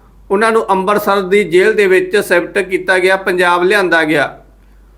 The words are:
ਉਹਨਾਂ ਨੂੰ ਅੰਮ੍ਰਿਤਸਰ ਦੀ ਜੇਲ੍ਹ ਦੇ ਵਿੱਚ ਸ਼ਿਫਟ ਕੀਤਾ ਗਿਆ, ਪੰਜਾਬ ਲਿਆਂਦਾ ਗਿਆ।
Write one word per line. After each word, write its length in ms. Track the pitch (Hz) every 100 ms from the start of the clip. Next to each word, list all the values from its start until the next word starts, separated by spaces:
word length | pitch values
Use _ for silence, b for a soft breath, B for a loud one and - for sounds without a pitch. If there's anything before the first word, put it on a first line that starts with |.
| b b -
ਉਹਨਾਂ 220 | 196 226
ਨੂੰ 180 | 226 214
ਅੰਮ੍ਰਿਤਸਰ 520 | 190 190 208 202 196
ਦੀ 220 | 180 208
ਜੇਲ੍ਹ 300 | 180 175 208
ਦੇ 120 | 214 196
ਵਿੱਚ 300 | 185 185 208
ਸ਼ਿਫਟ 420 | - 175 170 202
ਕੀਤਾ 400 | 185 185 185 185
ਗਿਆ, 180 | 185 190
ਪੰਜਾਬ 460 | 196 180 175 175
ਲਿਆਂਦਾ 420 | 180 208 180 165
ਗਿਆ। 400 | 156 147 131 - - _ b b b